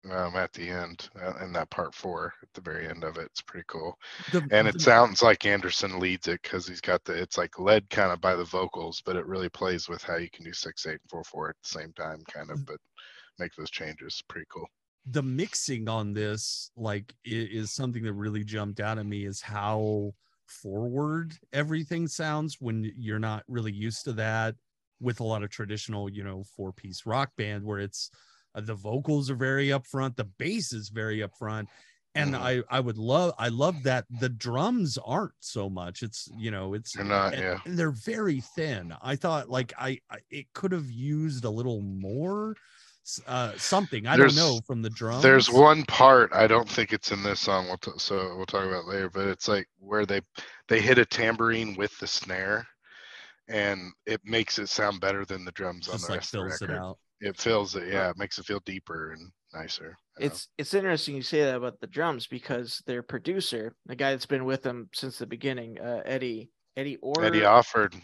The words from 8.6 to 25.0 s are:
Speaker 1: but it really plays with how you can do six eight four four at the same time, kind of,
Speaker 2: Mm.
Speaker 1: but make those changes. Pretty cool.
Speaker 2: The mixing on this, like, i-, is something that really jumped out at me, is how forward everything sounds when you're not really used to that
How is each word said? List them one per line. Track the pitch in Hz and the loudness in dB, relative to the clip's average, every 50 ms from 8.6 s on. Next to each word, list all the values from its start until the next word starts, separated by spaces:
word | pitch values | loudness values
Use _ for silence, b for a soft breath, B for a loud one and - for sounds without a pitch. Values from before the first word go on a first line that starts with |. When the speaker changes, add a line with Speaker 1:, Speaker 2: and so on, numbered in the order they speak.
| 92 87 - - 82 82 82 - - | -2 -2 -4 -8 -8 -8 -8 -8 -6
Speaker 1:
but | - 92 | -4 -4
it | 90 82 | -4 -4
really | - 95 95 92 87 | -4 -6 -4 -4 -6
plays | _ - 101 92 92 85 - - | _ -4 -2 -2 -2 -2 -4 -6
with | 85 80 - | -10 -10 -6
how | - 87 | -6 -4
you | 85 87 85 | -4 -6 -8
can | - - 85 | -12 -16 -16
do | 82 82 | -14 -10
six | - - 82 78 - - | -10 -10 -10 -8 -8 -8
eight | - 78 78 _ - | -8 -8 -10 _ -14
four | - 85 78 | -14 -12 -12
four | - - 80 78 78 | -12 -10 -8 -8 -8
at | - _ _ | -10 _ _
the | - | -12
same | - - 78 82 80 | -10 -10 -10 -14 -12
time, | - 85 78 78 78 80 | -10 -10 -10 -10 -12 -14
kind | - - 76 73 76 | -16 -14 -14 -12 -10
of, | - - | -10 -10
Speaker 2:
Mm. | 139 | -8
Speaker 1:
but | - 76 - _ _ _ B B B B B B B B _ | -10 -12 -16 _ _ _ B B B B B B B B _
make | 87 87 - | -10 -10 -8
those | - 78 76 | -10 -12 -10
changes. | - - 85 80 80 78 - - - - - _ | -8 -8 -8 -8 -10 -12 -12 -12 -10 -12 -12 _
Pretty | - - 78 _ | -14 -14 -14 _
cool. | - - - - _ _ _ _ _ _ _ | -14 -16 -16 -16 _ _ _ _ _ _ _
Speaker 2:
The | 135 120 151 135 | -4 -4 -2 -2
mixing | 131 127 135 180 214 - - - - 139 113 110 110 | -2 -2 -2 -4 -4 -4 -6 -4 -4 -4 -4 -4 -2
on | 110 113 107 104 104 | -2 -2 -2 -2 -4
this, | 104 107 104 104 110 107 - - - - - _ | -4 -2 -4 -4 -4 -6 -6 -6 -8 -10 -14 _
like, | - 110 110 101 104 101 _ - _ _ | -8 -6 -4 -4 -4 -6 _ -20 _ _
i-, | 117 | -8
is | 113 113 113 101 101 113 107 104 - | -6 -6 -6 -4 -6 -6 -6 -6 -6
something | - 131 123 120 120 110 | -4 -4 -4 -4 -4 -4
that | 113 101 | -6 -6
really | 101 107 107 104 107 104 | -4 -4 -4 -4 -4 -4
jumped | 104 107 107 104 101 101 104 | -4 -4 -4 -4 -4 -4 -4
out | 107 104 110 110 | -4 -4 -2 -4
at | 107 | -4
me, | 104 104 101 101 | -6 -4 -4 -6
is | 101 98 - | -6 -8 -10
how | - - 107 104 101 104 110 107 107 107 107 104 104 104 101 _ _ _ _ _ _ | -10 -8 -6 -4 -2 0 0 0 0 0 0 0 -2 -4 -8 _ _ _ _ _ _
forward | _ - - - 107 95 104 113 120 123 135 147 151 156 165 165 165 156 - _ _ - | _ -20 -16 -12 -8 -6 -4 -4 -2 -2 -2 -2 0 -2 -2 -4 -6 -10 -16 _ _ -2
everything | 139 151 151 160 160 165 147 175 170 170 160 | -2 -2 0 0 -2 -2 -2 -2 -2 -2 -2
sounds | - - 165 156 151 151 156 160 143 - | -2 -4 -2 -2 0 0 -2 -2 -6 -6
when | 131 120 110 110 110 110 - | -6 -4 -2 -2 -2 -4 -6
you're | - 120 110 107 110 | -8 -6 -4 -2 -2
not | 107 110 107 107 - - | -2 -2 -4 -6 -8 -6
really | 123 120 113 110 104 | -6 -4 -4 -4 -4
used | 101 107 113 110 - - | -4 -4 -6 -6 -6 -8
to | - 120 | -6 -4
that | 107 110 110 110 113 110 110 110 - _ _ _ _ _ _ _ _ | -2 -2 0 0 0 0 -2 -2 -6 _ _ _ _ _ _ _ _